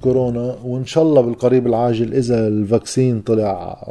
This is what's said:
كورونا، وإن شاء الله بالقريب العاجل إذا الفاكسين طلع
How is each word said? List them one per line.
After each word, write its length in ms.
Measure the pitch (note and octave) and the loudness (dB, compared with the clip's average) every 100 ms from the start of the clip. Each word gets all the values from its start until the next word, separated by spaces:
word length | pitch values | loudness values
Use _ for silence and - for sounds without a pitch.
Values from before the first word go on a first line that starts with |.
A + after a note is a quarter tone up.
كورونا، 540 | C3 B2+ B2 A#2+ A#2+ A2+ | -2 0 0 -4 -6 -8
وإن 220 | B2 B2+ B2 | -8 -8 -2
شاء 180 | D#3+ | 2
الله 160 | D#3+ C#3+ | 4 4
بالقريب 460 | A#2+ A#2 B2 B2+ B2 | 2 0 2 2 2
العاجل 480 | A2+ A#2+ A2+ A#2 | 0 0 0 0
إذا 340 | C3+ A#2+ A#2 A2 | 0 0 0 0
الفاكسين 720 | G#2+ G2+ A2+ - - B2+ A2+ | 0 0 0 0 -2 0 0
طلع 640 | G#2 A2 G#2 F#2 F2+ G2 - | 0 0 0 -4 -8 -12 -14